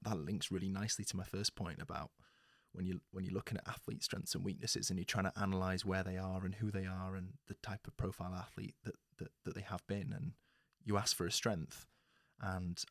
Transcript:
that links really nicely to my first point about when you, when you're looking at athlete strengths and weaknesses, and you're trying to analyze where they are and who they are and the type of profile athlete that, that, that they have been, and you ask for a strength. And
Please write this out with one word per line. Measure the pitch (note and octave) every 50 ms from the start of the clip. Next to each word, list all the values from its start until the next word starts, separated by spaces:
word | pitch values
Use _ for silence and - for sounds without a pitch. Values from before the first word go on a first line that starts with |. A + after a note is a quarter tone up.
| -
that | G#2+ G#2+ E2
links | C#2+ D2+ G#2+ F#2+ - -
really | G2 F2+ F#2 F#2+
nicely | F#2+ G2 G#2 G#2+ - - G2
to | - -
my | F2+ F2+
first | - - G2 G#2 - -
point | - F#2 E2+ D2+ -
about | - - D2+ D2 C#2+ - _ - - - - _ _ - - _ _ _ -
when | - F#2
you, | F#2 F#2 E2+ - _
when | - F#2+ F#2+
you're | F#2 F#2
looking | F#2+ - - G#2
at | - -
athlete | - - - - - - - -
strengths | - - - - - -
and | - F#2
weaknesses, | G2 - - - - - - - -
and | F#2 F2+
you're | F#2
trying | - - G2 F#2+
to | F#2 - -
analyze | G2+ F#2+ F#2+ F#2 F#2 F#2 F#2 F#2 -
where | G2 F#2+ F#2+ F#2
they | F#2 F#2
are | F#2 F#2+ F#2+ F#2 F#2+ F#2+
and | F#2+ G2+
who | G2+ A2 G#2+
they | G2 F#2+ F#2+
are | F#2 F#2 F#2 F#2 F#2+ F#2+
and | F#2+ F#2 F#2 - - _
the | - G2 - -
type | G#2 G2+ - -
of | G2 -
profile | - - F#2+ - - F#2 F2+ F#2
athlete | F#2 - - - - - - - _ -
that, | A2+ - - _ _ _ -
that, | - - - _ -
that | - -
they | G2+
have | G2 - F#2+ F#2 -
been, | - G2+ G2+ F2 - -
and | - - - - - _ _ _ _ _ _ _ _ -
you | G#2 G#2
ask | G2+ G2+ - -
for | - F2+
a | F2
strength. | - - - A#2 G#2 E2 D2+ - - - - - _ _ _ _ _ _ _ _ _ -
And | - G2 F#2+ F#2 F2+ F2 F2 - - -